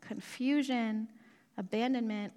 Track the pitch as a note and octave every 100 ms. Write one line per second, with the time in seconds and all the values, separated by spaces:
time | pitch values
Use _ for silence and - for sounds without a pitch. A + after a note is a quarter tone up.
0 | - G#3+ - - B3+ D4 C4 B3 A3+ A3
1 | A3 - - - _ - F#3+ G#3+ B3+ B3+
2 | A3 G#3 G3+